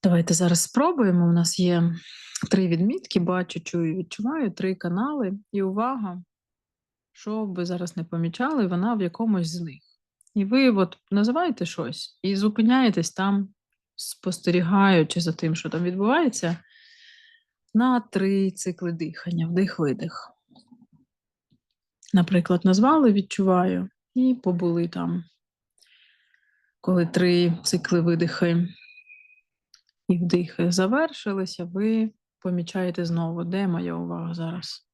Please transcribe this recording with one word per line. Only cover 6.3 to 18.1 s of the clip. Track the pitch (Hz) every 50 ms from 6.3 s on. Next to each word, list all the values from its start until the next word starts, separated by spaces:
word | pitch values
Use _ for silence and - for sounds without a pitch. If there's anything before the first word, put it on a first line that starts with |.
| _ _ _ _ _ _ _ _ _ _ _ _ _ _ _ _
що | _ - - 208 214 220 220
б | 202 180
ви | 180 175
зараз | 175 175 175 175 170 -
не | 180 165
помічали, | - - 170 165 165 165 - 247 285 320 277 208
вона | 175 180 175 185 226 240
в | 214
якомусь | 202 170 - - 226 226 208 180 170 160
з | 160 175
них. | 170 156 131 147 _ _ _ _ _ _ _ _ _ _ _
І | 208 196
ви | 196 233 262 269 254
от | 220 196 185 175 - _ _ _
називаєте | 196 202 208 226 247 320 359 339 226 - 175
щось | 165 - - 151 117 - - - - _ _
і | - 190 202
зупиняєтесь | 196 202 214 208 226 220 226 247 262 262 226 185 175 165 -
там, | - - 190 196 202 202 196 196 _ _ _ _ _ _ _ _ _
спостерігаючи | - - - - _ - 185 175 - - 180 170 180 175 165 196 196 196 196 190 170 156 156 - 175
за | 165 170
тим, | 160 - - 160 160
що | 160 - -
там | - 165
відбувається, | 175 180 180 190 196 220 269 330 339 254 220 - - 165 175 165 _ _ _ - - - - _ - - - _ _ _ _ _ _ _ _ _ _ _ _
на | 214 240 254 254 240
три | 233 _